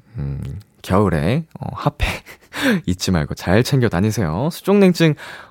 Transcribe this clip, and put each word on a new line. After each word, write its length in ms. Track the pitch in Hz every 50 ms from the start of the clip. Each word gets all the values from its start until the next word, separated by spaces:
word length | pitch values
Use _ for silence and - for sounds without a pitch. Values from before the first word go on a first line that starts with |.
| - _ -
음, 240 | 92 69 69 67 69 - 67 - 101 - _ _ _
겨울에, 640 | - - - - 104 92 80 73 73 92 127 165 160 - - -
어, 60 | - - -
핫팩 340 | - - 147 - - - 92 90 - - - - - _ _
<laughs> 360 | - - 277 269 220 165 -
잊지 240 | - 92 - - 98
말고 220 | 90 82 71 - 78
잘 280 | - - 90 90 113
챙겨 260 | 127 - 143 131 117 98
다니세요. 580 | 82 85 101 110 107 120 95 76 78 98 135 170
수족냉증, 640 | - - - 190 202 208 196 185 170 - 165 156 147 - - - - - - -